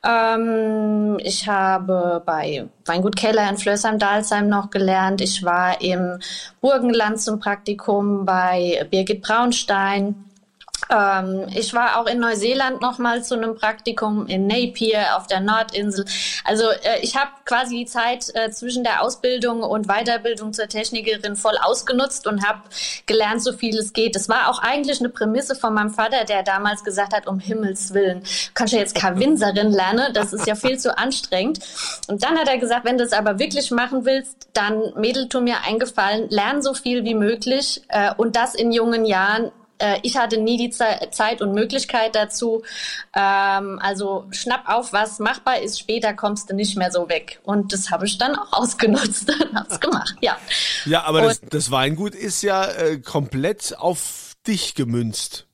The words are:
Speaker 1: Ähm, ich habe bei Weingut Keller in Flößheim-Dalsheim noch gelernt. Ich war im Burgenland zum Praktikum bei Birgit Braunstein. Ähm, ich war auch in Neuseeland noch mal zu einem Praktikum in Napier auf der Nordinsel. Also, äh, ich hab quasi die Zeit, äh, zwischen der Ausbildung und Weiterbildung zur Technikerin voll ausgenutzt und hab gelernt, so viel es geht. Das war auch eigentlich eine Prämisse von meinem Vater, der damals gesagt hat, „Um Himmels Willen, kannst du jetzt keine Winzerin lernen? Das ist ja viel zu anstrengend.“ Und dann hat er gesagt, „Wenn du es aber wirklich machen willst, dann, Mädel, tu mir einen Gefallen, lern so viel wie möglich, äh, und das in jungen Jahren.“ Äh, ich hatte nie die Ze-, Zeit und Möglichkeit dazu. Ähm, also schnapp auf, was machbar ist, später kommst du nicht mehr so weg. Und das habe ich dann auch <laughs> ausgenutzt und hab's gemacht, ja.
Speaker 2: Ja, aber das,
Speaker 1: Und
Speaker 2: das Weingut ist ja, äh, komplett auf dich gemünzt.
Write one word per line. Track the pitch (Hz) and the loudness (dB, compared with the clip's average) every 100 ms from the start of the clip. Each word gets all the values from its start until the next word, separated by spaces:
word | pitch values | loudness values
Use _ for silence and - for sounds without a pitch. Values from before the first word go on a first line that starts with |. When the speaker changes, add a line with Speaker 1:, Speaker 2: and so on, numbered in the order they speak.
Speaker 1:
Ähm, | - 233 226 226 226 220 220 214 214 214 214 208 | 2 4 4 2 0 0 0 0 2 2 2 0
ich | - 202 208 | -2 -4 0
habe | 196 190 190 185 185 175 170 | 2 4 2 2 0 2 0
bei | 170 160 151 143 107 _ - | 0 -2 -2 -4 -8 _ -4
Weingut | 170 190 208 | 0 0 2
Keller | 220 220 208 | 2 4 2
in | 202 | 0
Flößheim-Dalsheim | 202 208 220 214 202 208 214 208 208 | 0 2 2 2 2 2 2 2 2
noch | 202 202 | 2 0
gelernt. | 196 190 190 190 196 | 0 2 4 2 0
Ich | 190 196 | -2 -2
war | 180 175 180 - | 0 2 2 0
im | 180 180 180 180 - - - _ | 0 0 -2 -4 -10 -12 -14 _
Burgenland | 262 269 240 233 214 220 | 2 4 4 2 2 0
zum | 220 214 | -2 -2
Praktikum | 214 202 208 202 - 202 202 202 | -2 -4 -4 -4 0 0 2 0
bei | 196 185 185 180 175 170 - | 2 2 4 2 2 0 2
Birgit | 190 190 202 | 0 0 -2
Braunstein. | - 220 247 240 - 196 196 196 202 202 - _ _ _ - - - | 0 2 2 0 0 0 2 0 -2 -4 -10 _ _ _ -14 -10 0
Ähm, | 226 196 190 190 190 190 | 4 4 2 0 -4 -4
ich | 190 220 | -4 -2
war | 240 240 - | 2 2 2
auch | 226 | 2
in | 240 | 2
Neuseeland | 233 220 220 262 262 262 | 2 2 0 2 0 0
noch | 247 247 | -2 0
mal | 240 233 | 0 0
zu | 233 | -2
einem | 247 226 220 | -2 -2 0
Praktikum | 214 220 - 226 220 214 - | -2 -2 -4 -2 0 0 -2
in | 190 196 | 0 2
Napier | 233 240 240 220 214 202 147 | 2 0 0 0 2 2 0
auf | 190 | 0
der | 190 | -2
Nordinsel. | 196 220 220 202 208 196 196 - - - | 2 0 0 -2 -2 -2 -4 -6 -6 -6
Also, | - 214 | -2 2
äh, | 226 - 202 226 | 2 2 0 0
ich | 226 269 | 0 -2
hab | 277 - - | -2 -6 -2
quasi | 240 254 240 | 0 0 -4
die | 240 | -4
Zeit, | 240 233 247 - | -2 0 -2 -4
äh, | 226 226 | -4 -4
zwischen | 220 240 247 | -4 -6 -2
der | 240 196 | 0 2
Ausbildung | 240 254 247 254 240 233 | 0 0 -2 0 0 -2
und | 226 220 208 | -2 -2 0
Weiterbildung | 202 240 233 226 220 214 | 0 2 0 -2 -4 -6
zur | 214 214 | -6 -6
Technikerin | 214 226 226 220 208 208 | -4 -4 -4 -2 -2 -4
voll | 208 220 214 | 0 0 2
ausgenutzt | 180 226 - 247 269 - 208 | 2 0 0 0 0 -2 -2
und | 208 202 | 0 0
hab | 214 - - - - - | -2 -6 -10 -8 -8 0
gelernt, | 220 214 226 | 2 2 0
so | 247 | -2
viel | - 233 220 | -2 -2 -2
es | 214 | -2
geht. | - 226 | 0 0
Das | 226 - | 0 0
war | 226 - | 2 2
auch | 254 | 2
eigentlich | 220 285 277 277 | 0 0 0 0
eine | 240 | -2
Prämisse | - 214 226 285 269 | 0 0 0 -2 -2
von | 226 | 0
meinem | 214 214 | 0 0
Vater, | 214 226 262 | 0 2 2
der | 220 202 | 2 0
damals | 190 190 208 208 | 2 0 0 -2
gesagt | 208 196 202 | -4 -2 0
hat, | 214 - | 0 0
„Um | 190 | -4
Himmels | 185 220 208 190 - | -2 -2 -2 -2 -2
Willen, | 190 196 180 190 - - | 2 2 0 -6 -6 -6
kannst | - 226 | -2 0
du | 233 | 2
jetzt | 202 | 0
keine | 208 196 180 | 0 0 2
Winzerin | 262 311 208 196 208 | 2 4 2 2 4
lernen? | 202 185 220 269 | 4 4 2 2
Das | 220 208 | 0 -2
ist | 208 202 | -2 -2
ja | |
viel | 214 262 262 | 0 0 0
zu | 254 - | 0 0
anstrengend.“ | 240 269 - 185 220 320 - - - - - | -2 -2 -2 -2 0 -4 -8 -10 -8 -8 -6
Und | 208 | -2
dann | 247 330 | 0 2
hat | 294 | 2
er | 262 | 0
gesagt, | 233 240 | 2 0
„Wenn | 240 254 | 2 0
du | |
es | 240 | 2
aber | 208 214 196 | 2 2 0
wirklich | 277 196 - | 0 -2 0
machen | 240 247 262 | 0 0 0
willst, | 240 269 262 - - | 2 0 -2 -16 -6
dann, | - 202 214 220 - | -2 0 0 -2 0
Mädel, | 220 254 254 | 0 0 -2
tu | 254 | 0
mir | 240 233 - | 0 0 -2
einen | 214 | -2
Gefallen, | 240 - 196 214 226 | -2 0 0 0 0
lern | 208 208 285 | 0 0 0
so | 269 | -2
viel | 262 247 247 | -2 -2 -2
wie | 220 | 0
möglich, | 220 208 226 233 262 269 - _ | 0 2 0 0 0 0 -6 _
äh, | 208 202 - | 0 0 2
und | 233 226 | 0 2
das | 247 | 0
in | - 233 | 0 2
jungen | 233 226 226 220 | 2 2 2 2
Jahren.“ | 190 196 220 233 - _ _ | 2 2 2 -2 -6 _ _
Äh, | 214 196 | 0 0
ich | - 277 | -2 0
hatte | 233 220 | 0 2
nie | 220 240 | 2 0
die | 240 | -2
Ze-, | - 226 208 - | 0 0 0 -4
Zeit | - 214 233 | -2 0 0
und | 208 | -2
Möglichkeit | 202 240 269 262 247 220 | 0 0 -2 -2 0 2
dazu. | 220 208 - 233 226 220 - - - - | 2 -2 -2 -2 -2 -4 -10 -10 -10 -4
Ähm, | - 196 196 196 196 196 190 | 0 2 4 2 0 -2 -4
also | 196 196 202 196 - | -4 -2 -4 -4 -6
schnapp | - 247 254 - | -8 -2 -2 0
auf, | 220 247 | -2 0
was | 196 214 214 | 0 0 0
machbar | 220 262 - 254 | -2 0 0 0
ist, | 208 - | -2 -8
später | - 226 220 | -4 -2 0
kommst | 208 208 208 - | 0 -2 -2 -4
du | |
nicht | 196 202 196 | -2 -2 0
mehr | 180 | 0
so | 180 175 | 0 0
weg. | 165 - - | -2 -4 -14
Und | - 208 196 | -2 0 0
das | 196 - | -2 -2
habe | 170 196 | -2 -2
ich | 196 | 0
dann | 247 285 | 0 0
auch | 415 | -2
<laughs> | |
ausgenutzt | - 240 - 233 262 - - - | 0 0 2 4 4 2 -2 -2
und | 294 - | 0 0
hab's | 214 - 180 | -2 -6 -4
gemacht, | 285 330 - - | 0 0 -2 -2
ja. | 233 - - - - - 143 | -2 -2 -4 -4 -2 -4 0
Speaker 2:
Ja, | 165 | 0
aber | 156 156 | 2 4
das, | 196 226 | 4 2
Speaker 1:
Und | - | -4
Speaker 2:
das | 151 113 | -4 0
Weingut | 131 135 156 202 | 2 2 0 -4
ist | 190 214 - | -6 -6 -2
ja, | 202 190 | 0 2
äh, | 190 185 160 151 | 0 0 0 -2
komplett | - 160 135 131 156 214 - - | -2 -2 -2 -2 -2 -2 -6 -2
auf | 175 175 - - - - - | -2 -2 -6 -10 -16 -10 -2
dich | 196 - | -2 -2
gemünzt. | - 127 120 113 107 - - - | -2 0 0 -2 -4 -8 -12 -18